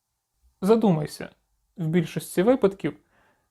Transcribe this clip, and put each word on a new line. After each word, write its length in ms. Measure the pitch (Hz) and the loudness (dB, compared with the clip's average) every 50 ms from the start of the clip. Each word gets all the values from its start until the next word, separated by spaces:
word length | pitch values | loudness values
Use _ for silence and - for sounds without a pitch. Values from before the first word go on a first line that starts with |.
| _ _ _ _ _ _ _ _ _ _ _ _ | _ _ _ _ _ _ _ _ _ _ _ _
Задумайся, 680 | - 190 226 226 226 208 165 156 151 - - - - - - _ _ _ _ _ _ _ _ - | 0 2 2 4 4 2 2 0 -2 -6 -10 -12 -14 -14 -16 _ _ _ _ _ _ _ _ -8
в 100 | 165 156 | -4 -2
більшості 560 | 160 180 160 - - 165 - - - 175 180 | 0 0 0 -2 -6 -10 -10 -4 -2 0 2
випадків 540 | 233 269 262 - 190 196 - - 147 - - _ _ _ _ _ _ _ _ _ _ | 2 2 2 2 0 0 -2 -6 -8 -8 -10 _ _ _ _ _ _ _ _ _ _